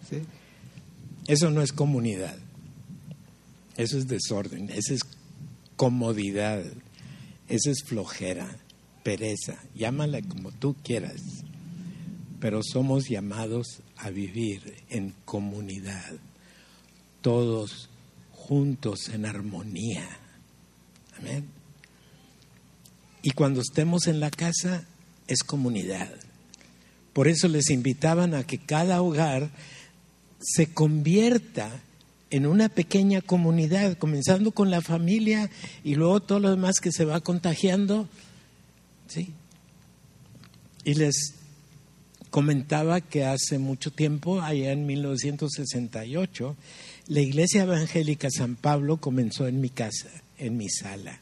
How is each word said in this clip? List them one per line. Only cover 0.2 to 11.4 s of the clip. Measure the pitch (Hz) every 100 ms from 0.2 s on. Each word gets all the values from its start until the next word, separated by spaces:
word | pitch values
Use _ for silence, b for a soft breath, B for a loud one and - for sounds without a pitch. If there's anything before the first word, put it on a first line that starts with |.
| 160 B B B B B - - - - -
Eso | 147 165
no | 151
es | 143
comunidad. | - 147 135 117 98 95 - - - - - - - - - - - - - - -
Eso | 117 139
es | 131
desorden, | 113 - 104 95 - 98
eso | 104 104
es | 135 - - - - - - - -
comodidad, | 131 123 117 107 101 101 104 107 - - - B B B B B -
eso | 220 147
es | 131
flojera, | - 113 92 - 92 87 - - - - _ -
pereza, | - 101 110 104 - 98 -
llámala | - 110 139 151 139
como | 101 90 92
tú | - 139 139
quieras, | - 120 90 - - -